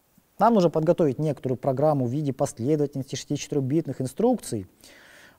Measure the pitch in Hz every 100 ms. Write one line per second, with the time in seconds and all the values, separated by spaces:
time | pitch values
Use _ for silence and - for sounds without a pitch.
0 | _ _ _ - 214 220 170 156 160 170
1 | 151 123 156 131 131 123 143 131 151 143
2 | 123 143 143 127 143 - 123 151 143 139
3 | - 135 - 143 - 147 127 160 143 123
4 | 127 - 233 233 - 110 90 _ - -
5 | - - -